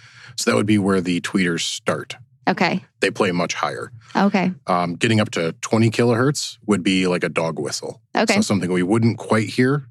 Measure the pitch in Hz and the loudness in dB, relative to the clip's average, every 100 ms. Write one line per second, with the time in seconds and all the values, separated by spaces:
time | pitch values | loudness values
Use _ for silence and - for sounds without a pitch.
0 | - - - - - 117 107 107 98 95 | -20 -20 -16 -6 -2 0 2 2 2 0
1 | 87 87 - 101 90 82 - - - 76 | 0 -2 -2 -2 0 -2 -4 -6 -4 -6
2 | - - - _ - 185 170 185 - _ | -8 -16 -20 _ -4 0 -2 -2 -8 _
3 | 98 - 101 87 95 - 76 62 - - | -2 0 0 0 -2 -2 -4 -4 -10 -16
4 | - - 202 196 185 185 - 90 87 82 | -6 0 2 2 0 -2 -2 0 0 0
5 | 117 110 107 98 82 - - 110 113 110 | 2 2 2 -2 -4 -4 0 2 4 4
6 | 120 117 131 147 - - 104 101 92 92 | 2 4 2 0 -6 -6 -2 0 2 0
7 | 92 90 82 76 82 76 69 - 71 - | 2 0 -2 -2 -4 -4 -6 -8 -10 -14
8 | _ - 220 208 214 101 87 90 90 113 | _ -2 2 2 2 0 0 0 2 2
9 | 113 113 - 110 110 - 127 143 135 | 2 0 0 0 0 0 2 0 -4